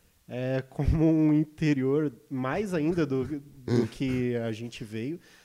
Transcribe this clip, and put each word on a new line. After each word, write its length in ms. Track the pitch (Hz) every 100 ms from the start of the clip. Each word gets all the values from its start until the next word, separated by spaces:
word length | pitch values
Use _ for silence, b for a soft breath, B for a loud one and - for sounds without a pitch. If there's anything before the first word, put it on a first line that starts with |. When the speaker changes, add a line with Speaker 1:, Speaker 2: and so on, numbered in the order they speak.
| _ _ -
Speaker 1:
é, 320 | 123 131 131 131
como 400 | - 135 156 160
um 240 | 160 156
interior 800 | 151 151 - 156 139 131 147 147 - -
mais 460 | 135 131 175 214
ainda 320 | 175 151 175 143
do, 180 | 131
do 640 | 123 147 - - 123 117 113
Speaker 2:
<laughs> 60 |
Speaker 1:
que 420 | - 135 127 123 120
a 120 | 113
gente 320 | 107 117 -
veio. 380 | 107 110 127 170 b b